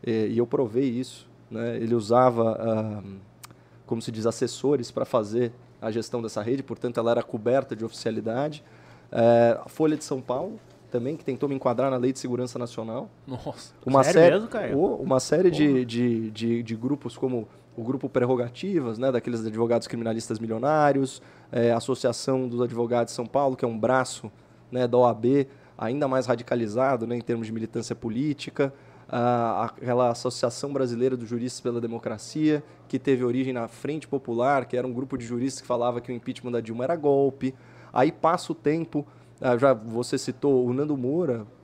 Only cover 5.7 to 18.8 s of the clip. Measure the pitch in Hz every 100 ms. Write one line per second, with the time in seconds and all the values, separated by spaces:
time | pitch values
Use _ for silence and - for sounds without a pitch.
5.7 | - 113 110 110 123 113 107 110 135 135
6.7 | 113 127 120 117 120 - 117 110 131 127
7.7 | 110 110 - 117 110 110 117 151 151 -
8.7 | - - - - - 117 117 117 110 -
9.7 | - 156 151 - 135 123 127 180 233 -
10.7 | - - 123 120 160 - 123 143 135 131
11.7 | 117 135 131 127 131 131 120 123 120 120
12.7 | 120 113 117 - - - 127 - - -
13.7 | - - 135 135 147 170 175 226 233 151
14.7 | 139 196 233 - 131 - 151 180 151 151
15.7 | 131 123 117 120 113 110 107 117 117 117
16.7 | 113 123 143 120 - 135 123 107 - -
17.7 | - 113 131 135 131 123 127 120 120 185
18.7 | 185